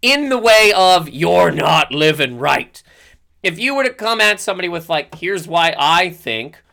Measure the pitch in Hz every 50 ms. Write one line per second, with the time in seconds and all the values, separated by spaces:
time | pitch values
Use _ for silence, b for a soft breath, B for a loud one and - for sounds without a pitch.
0 | - 247 277 285 294 269 262 240 214 226 220 220 220 208 202 185 185 185 185 175
1 | 160 143 120 139 165 170 180 180 175 165 156 - 135 156 160 160 147 - 131 151
2 | 151 156 156 151 139 123 120 120 139 147 139 - - - _ - b b b b
3 | b b b b _ _ _ _ - 185 165 180 240 269 277 277 262 247 - -
4 | 214 226 226 214 214 208 208 202 - 214 190 180 180 175 170 165 165 - 165 151
5 | 143 - - 160 170 180 202 180 160 - 165 170 165 165 - - 143 151 165 175
6 | 185 175 165 - - 123 113 110 120 147 - _ _ _